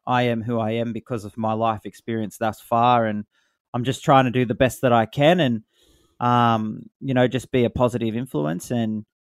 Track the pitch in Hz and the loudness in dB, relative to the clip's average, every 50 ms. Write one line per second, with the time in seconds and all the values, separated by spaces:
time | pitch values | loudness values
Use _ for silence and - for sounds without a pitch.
0 | - - 123 123 123 120 117 113 107 120 120 113 110 107 113 117 117 117 107 110 | -6 -2 0 0 0 0 0 -2 -4 -4 -4 -2 -2 -2 -2 -4 -4 -4 -6 -10
1 | - - 127 110 95 104 - 117 110 110 110 110 113 113 110 101 - 104 - - | -10 -8 -8 -8 -8 -10 -8 -6 -4 -2 -2 0 0 -2 -2 -4 -6 -14 -18 -14
2 | - - 113 113 110 98 - - 117 110 107 - - - 120 117 117 123 123 120 | -10 -6 -6 -4 -6 -6 -6 -4 -4 -4 -4 -6 -6 -2 0 2 4 4 4 4
3 | 113 110 104 104 104 _ _ _ _ _ _ _ _ _ - 123 117 131 123 - | 2 0 -2 -4 -8 _ _ _ _ _ _ _ _ _ -8 -6 -4 -4 -4 -4
4 | - 160 143 135 131 123 113 131 127 110 117 - 135 123 - - - 127 120 117 | 2 4 6 6 6 4 2 0 0 0 0 2 2 2 2 0 0 2 4 4
5 | 110 - - 143 143 156 180 180 156 127 117 107 - _ _ _ _ _ _ _ | 2 2 0 2 4 4 4 4 2 0 0 -2 -6 _ _ _ _ _ _ _
6 | _ _ _ - 120 120 123 120 120 117 113 110 107 107 - - - - _ - | _ _ _ -4 0 2 2 4 4 4 2 0 -2 -4 -8 -10 -14 -20 _ -12
7 | - 135 131 127 127 123 - 127 - - - 127 120 113 - - 127 120 117 120 | -8 -4 0 2 2 2 0 -2 -6 -2 -2 0 0 0 0 0 -2 0 0 -2
8 | 117 110 107 117 123 123 - 151 147 151 170 180 - - - 120 113 110 107 107 | -4 -4 -4 -6 -8 -6 -6 -4 -4 -4 -6 -6 -6 -6 -4 -4 -2 -2 -4 -6
9 | 107 _ _ _ _ _ _ | -8 _ _ _ _ _ _